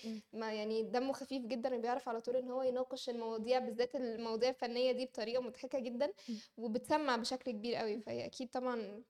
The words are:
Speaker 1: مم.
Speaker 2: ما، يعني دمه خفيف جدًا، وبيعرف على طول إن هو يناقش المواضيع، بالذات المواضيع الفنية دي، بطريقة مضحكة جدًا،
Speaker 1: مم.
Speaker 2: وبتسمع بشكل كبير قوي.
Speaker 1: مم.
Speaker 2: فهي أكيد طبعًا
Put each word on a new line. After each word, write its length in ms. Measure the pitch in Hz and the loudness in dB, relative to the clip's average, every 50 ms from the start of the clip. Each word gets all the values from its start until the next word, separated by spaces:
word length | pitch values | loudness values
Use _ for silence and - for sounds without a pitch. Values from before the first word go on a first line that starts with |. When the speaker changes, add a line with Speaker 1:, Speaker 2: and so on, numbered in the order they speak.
| - | -6
Speaker 1:
مم. 180 | 226 220 214 - _ - | -6 -6 -6 -8 _ -8
Speaker 2:
ما، 200 | 220 220 220 214 | -6 -4 -2 -2
يعني 300 | 214 214 214 220 220 220 | -2 0 0 0 0 0
دمه 300 | 190 208 247 262 269 269 | 2 2 2 2 2 0
خفيف 340 | - 269 - 262 269 240 | -2 -4 -4 -4 -4 -2
جدًا، 280 | 214 262 233 233 262 254 | -2 -2 0 0 0 0
وبيعرف 340 | 233 220 240 247 269 - 254 | 2 2 2 0 0 0 -2
على 120 | 226 226 | -4 -2
طول 160 | 226 240 247 | 0 2 2
إن 140 | 254 247 247 | 2 2 0
هو 120 | 247 262 269 | 0 2 2
يناقش 480 | 254 247 247 254 254 269 262 - 262 | 2 2 2 0 -2 -2 -4 -4 -4
المواضيع، 480 | 240 233 226 226 226 220 214 233 254 254 | -2 -2 -2 -2 -2 -2 2 4 4 4
بالذات 380 | 240 233 214 226 247 247 - | 4 2 0 0 0 0 2
المواضيع 520 | 277 254 233 226 226 233 226 226 220 240 254 | -2 -2 -2 -2 -2 -2 -2 2 4 4 2
الفنية 440 | 262 - 262 247 233 247 254 254 247 | 2 2 -2 -2 2 4 4 4 4
دي، 140 | 214 254 | 2 0
بطريقة 360 | 254 - 247 214 220 240 254 254 | -2 -2 -4 -2 0 0 0 0
مضحكة 360 | 226 226 - - 254 - 269 | -2 -6 -8 -6 -2 -2 0
جدًا، 340 | 220 247 240 240 285 330 403 - - - | 0 0 0 0 0 0 0 -4 -6 -6
Speaker 1:
مم. 80 | 226 208 - - _ | -6 -6 -8 -12 _
Speaker 2:
وبتسمع 600 | - 226 233 214 254 214 - 294 311 302 277 247 | -6 -4 -2 0 -2 2 2 2 4 4 4 2
بشكل 340 | 233 233 - 262 254 - 262 | 2 2 0 -2 -2 -2 -4
كبير 240 | 226 208 208 240 226 | -4 -2 -2 0 0
قوي. 200 | - 220 220 208 | 2 2 0 -2
Speaker 1:
مم. 60 | 240 | -2
Speaker 2:
فهي 240 | 208 - 233 233 - | -4 -4 -4 -4 -4
أكيد 240 | 240 - - 262 240 | -6 -6 -6 -8 -4
طبعًا 520 | - 254 254 254 247 233 208 190 208 220 247 - | -2 -2 0 0 0 0 -2 -4 -8 -12 -14 -10